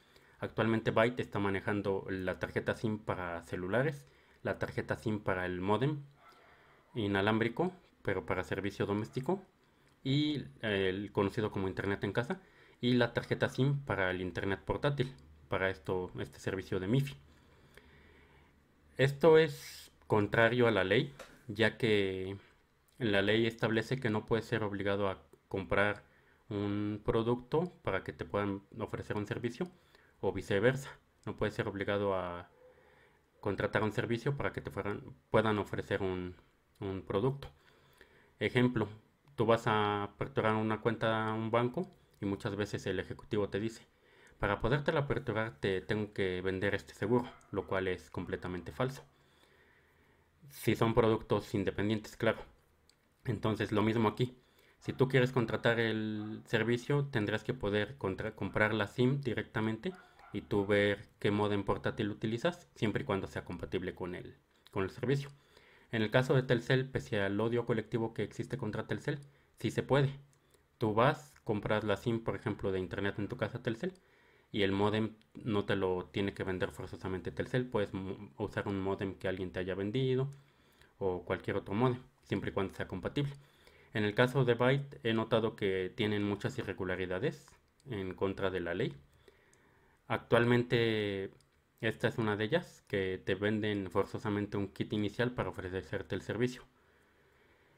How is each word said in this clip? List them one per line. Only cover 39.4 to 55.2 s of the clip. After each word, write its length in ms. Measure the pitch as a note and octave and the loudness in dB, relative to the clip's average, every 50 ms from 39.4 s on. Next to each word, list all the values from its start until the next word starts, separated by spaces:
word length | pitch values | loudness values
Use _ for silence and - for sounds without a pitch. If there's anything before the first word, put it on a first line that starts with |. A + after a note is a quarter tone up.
| A2+ | 4
vas 220 | A2 A2+ A2+ - | 6 6 6 4
a 360 | A#2+ G#2+ G#2+ G#2 G#2 G#2 G#2 G2+ | 4 4 4 4 4 2 0 -2
aperturar 520 | G2+ - - G#2 G2+ - A#2+ G#2+ A2 A2 | -4 -6 -6 -8 -4 0 2 2 4 4
una 240 | A2 A2 A2 A2 G#2+ | 2 2 0 0 0
cuenta 480 | - A#2 A2 - A#2 A2+ A2 A2 A2 | 0 -2 0 0 0 0 0 0 0
a 60 | A2 A2 | -2 -2
un 180 | A2 A2+ A2 | -2 0 2
banco 400 | A2 A#2 B2 A#2+ - F3 F#3+ - - - _ _ _ - | 2 2 2 2 0 -4 -6 -6 -10 -18 _ _ _ -6
y 40 | G#2 | -4
muchas 300 | G2 G2 F#2+ - G#2+ G2 | -2 -2 -2 -4 -4 -2
veces 300 | G2 G#2 - - G#2 - | -2 -4 -4 -4 -4 -4
el 140 | G2+ F#2 F#2 | -2 -2 -2
ejecutivo 500 | F2+ - F2+ - - - - G#2 G2+ F#2+ | -4 -6 -8 -12 -8 -4 -2 0 0 0
te 100 | - G2 | 0 -2
dice: 260 | A2 A2+ A2+ - - - _ _ _ _ _ - - - - | -4 -4 -6 -10 -18 -20 _ _ _ _ _ -20 -20 -20 -8
"Para 220 | - - G2+ G2+ - | -2 0 0 0 2
podértela 420 | - A2+ C#3 D3 C#3+ - D#3+ D3 | 2 0 0 0 2 2 2 2
aperturar 580 | C#3 C#3 A2+ - - - G2+ A2 A2 A2+ - - | 2 0 -2 -2 -2 -2 -2 -2 -2 -4 -4 -2
te 220 | - G2+ F#2+ F#2 | -2 0 0 0
tengo 320 | - - G#2+ G#2+ G#2+ G#2 - | 0 -2 -2 -2 -2 -2 -2
que 280 | - G2 F#2 F2+ F2+ | -2 -2 0 0 -2
vender 340 | F2+ F#2+ F#2+ F#2+ G2 G2+ G2 | -2 -2 -2 0 0 0 0
este 180 | G2 - - - | -2 -4 -8 -8
seguro", 340 | - B2+ A#2 A#2+ B2 B2 - - - - - | -4 0 2 2 2 2 -2 -10 -18 -14 -8
lo 140 | - G2 F#2 | -6 -6 -4
cual 200 | - G2 F#2+ F#2 | -2 -2 0 0
es 240 | F#2 F2+ F2 - - | 0 -2 -4 -8 -10
completamente 600 | - G2 F2 F#2 F#2 E2+ - F2+ F2+ F2+ - - | -8 -8 -6 -6 -6 -6 -6 -6 -6 -6 -8 -8
falso. 320 | - - B2+ C3 - - - - _ _ _ _ _ _ _ _ _ _ _ _ _ _ _ _ _ _ _ _ _ _ _ _ _ _ - - | -6 -4 -4 -4 -4 -8 -16 -20 _ _ _ _ _ _ _ _ _ _ _ _ _ _ _ _ _ _ _ _ _ _ _ _ _ _ -20 -20
Si 260 | - - - A#2 A2 | -18 -4 0 0 2
son 180 | - A#2 A2+ A2+ | 4 2 6 8
productos 600 | B2 A2+ A2 A2 G#2+ - - G#2+ G#2 - - - | 10 10 10 8 4 4 2 2 2 2 2 0
independientes, 600 | G2+ F#2+ F#2+ - - G2 G#2 A2 G#2+ G#2+ - - | 0 2 0 0 0 2 2 0 0 -2 -6 -4
claro. 240 | - A#2 A2+ G#2 - - - - _ _ _ _ _ _ _ _ _ _ _ _ _ - | 2 2 4 2 2 -2 -16 -20 _ _ _ _ _ _ _ _ _ _ _ _ _ -6
Entonces, 460 | - A2+ F2+ - A2 G#2 F#2+ G#2+ F#2+ | -4 -2 0 0 2 2 2 0 2
lo 100 | A2+ G2+ | 2 4
mismo 280 | G#2 A2 A2 A#2 A2 G#2 | 4 4 4 4 2 2
aquí. 280 | G#2 - B2+ - - - _ _ _ _ _ - _ _ | 2 0 -2 -2 -4 -8 _ _ _ _ _ -20 _ _
Si 140 | - - - | -8 -4 0
tú 140 | - C3+ | 2 2
quieres 240 | C3+ C#3+ C3+ | 4 4 4